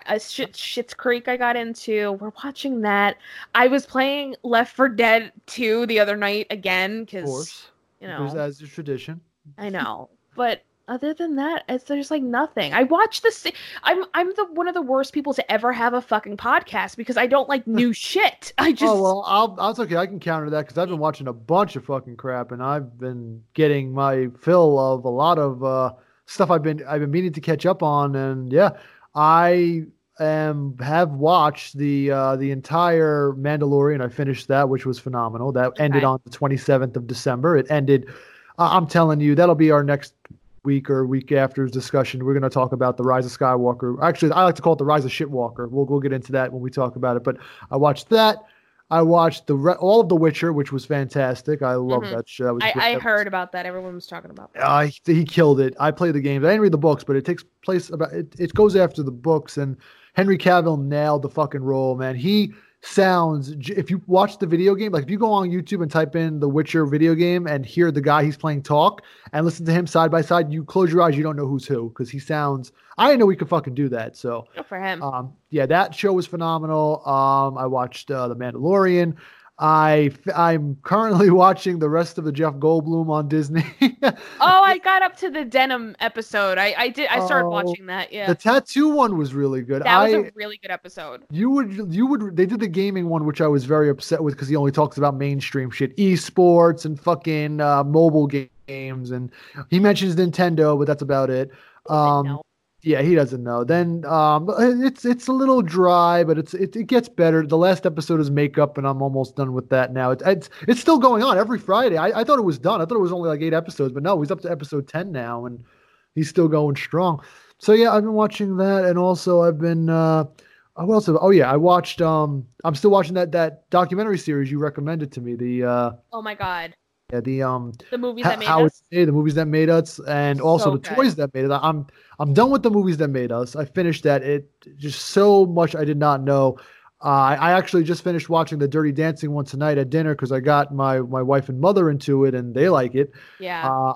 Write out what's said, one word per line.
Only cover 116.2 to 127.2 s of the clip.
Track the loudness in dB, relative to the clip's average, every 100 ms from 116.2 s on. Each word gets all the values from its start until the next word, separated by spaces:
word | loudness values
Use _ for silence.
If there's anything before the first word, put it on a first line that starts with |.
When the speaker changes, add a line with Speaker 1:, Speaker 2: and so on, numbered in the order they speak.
| -2
Speaker 2:
still | 2 2
going | 2 0 -4
strong. | -4 -2 0 -2 -8 -20 _ _
So | 4
yeah, | 6 6
I've | 4
been | 2
watching | 0 0 -2 -4 0
that, | 0 2
and | 2 2
also | 2 0 2 4
I've | 4 2
been, | -2 0 2
uh, | 2 4 2 0 _ _ _ _ -6
uh, |
what | 0
else | 2 4
have, | 4
oh | 6
yeah, | 6 6
I | 4
watched, | 4 4 2 -2
um, | 0 2 -2 -4 -10 -6
I'm | -4
still | 0 4
watching | 4 2
that, | -2 -2
that | 0 -2 -4 _
documentary | 0 2 -2 -2 -2
series | -2 -2 -2
you | -4
recommended | -4 -4 -6 -6 -8
to | -10
me. | -8 -6
The, | -4 -2
uh, | 0 0 -2 -6 _
Speaker 1:
Oh | -12
my | -10
God. | -8 -6 -6 -10 -16 _ _ -10
Speaker 2:
yeah, | -8